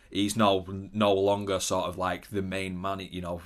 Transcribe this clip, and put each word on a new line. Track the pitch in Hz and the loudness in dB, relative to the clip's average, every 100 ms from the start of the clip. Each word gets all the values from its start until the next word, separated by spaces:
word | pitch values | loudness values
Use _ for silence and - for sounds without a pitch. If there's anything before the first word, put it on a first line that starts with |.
| _ | _
He's | 98 101 107 | 0 0 4
no, | 104 95 92 98 98 | 4 4 0 -10 -8
no | 107 104 | 2 4
longer | 95 101 101 98 95 | 4 4 2 0 -2
sort | - 92 87 | 0 -2 -2
of, | 87 | -2
like, | 92 90 - | -2 -4 -6
the | 101 | -4
main | 95 95 95 90 | -4 -4 -6 -6
man. | 95 98 | -6 -6
You | 92 90 | -8 -8
know, | 87 85 | -6 -8